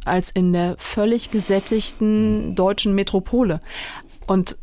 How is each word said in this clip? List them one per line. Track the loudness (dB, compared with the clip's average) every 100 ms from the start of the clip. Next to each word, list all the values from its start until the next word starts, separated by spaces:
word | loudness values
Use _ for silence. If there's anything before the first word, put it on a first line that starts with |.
als | -2 -2 0
in | 0 2
der | 2 0 -4
völlig | -6 0 2 0 0
gesättigten | -2 2 0 2 -2 -2 -2 0 2 2 0 -2
deutschen | 0 2 2 2
Metropole. | 2 2 0 0 2 2 0 -6 -12 -12 -14 -18 -12 -2
Und | 0 0 -6